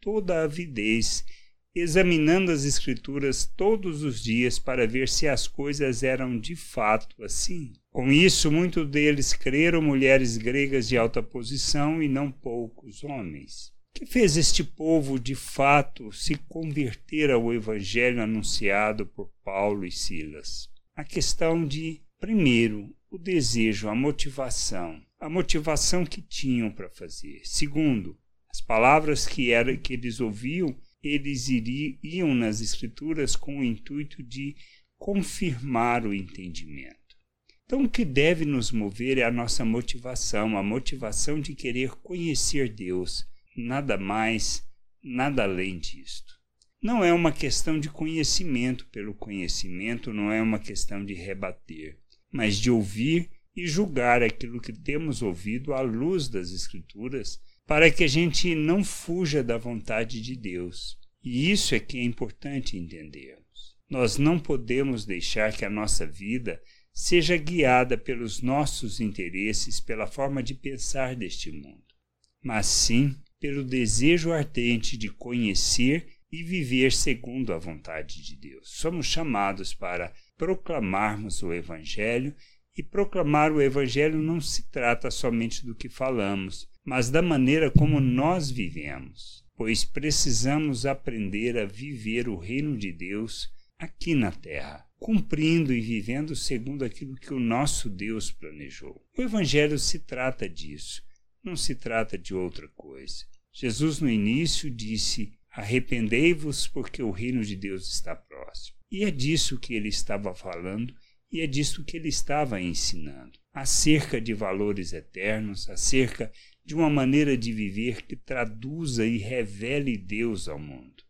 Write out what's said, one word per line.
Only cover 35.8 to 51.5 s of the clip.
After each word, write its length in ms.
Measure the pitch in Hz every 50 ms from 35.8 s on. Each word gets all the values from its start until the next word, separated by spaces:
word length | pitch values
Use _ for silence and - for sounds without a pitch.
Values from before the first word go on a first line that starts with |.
| 120 120 120 120 113
o 80 | 104 101
entendimento. 840 | 98 92 85 - - 92 90 85 - 80 78 73 67 65 64 - _ _ _ - _ _ _ _ _ _ _ _ _ _
Então, 200 | - 247 277 277
o 60 | 226
que 140 | - - 233
deve 400 | 147 127 139 147 165 175 160 165
nos 280 | 147 143 127 113 -
mover 480 | 117 110 104 101 98 107 120 131 135 131
é 40 | 120
a 80 | 117
nossa 320 | 120 120 117 113 - - 120
motivação, 920 | 113 110 120 120 - - 123 123 127 127 117 - - - 104 107 110 107 98
a 60 | 98
motivação 760 | 104 110 139 135 - 135 131 120 107 104 - - 143 151 156
de 140 | 143 - 143
querer 380 | - - 127 120 127 131 131
conhecer 760 | - - - - 180 180 170 165 139 110 - - - 139 131 113
Deus. 580 | 107 107 95 90 90 90 90 - - - - - - - - _ _
Nada 400 | - 117 120 127 139 143 131 104
mais, 680 | 95 95 98 104 110 110 110 113 107 - - - - - - - - - - _ _
nada 420 | - 135 123 127 131 143 139 127 107
além 340 | 98 92 90 95 95 92 85
disto. 560 | - - - - - - - - - - - - _ _ _ _ _ _ _ _
Não 240 | - 208 247 226 185
é 80 | 170 170
uma 180 | 175 170 156
questão 480 | 147 - 156 135 120 - - 165 156 156
de 100 | 147 151
conhecimento 960 | - - 156 156 160 160 147 - - - 185 165 135 120 123 127 127 123 - -
pelo 260 | - 110 101 107 101
conhecimento, 960 | 101 - 107 101 98 90 87 - - - 92 90 90 101 113 120 113 - 123
não 200 | 107 104 104 104
é 100 | 110 110
uma 180 | 110 113 107 104
questão 460 | - - 101 101 - - 101 98 101
de 80 | 98 98
rebater, 840 | 85 87 98 95 95 98 110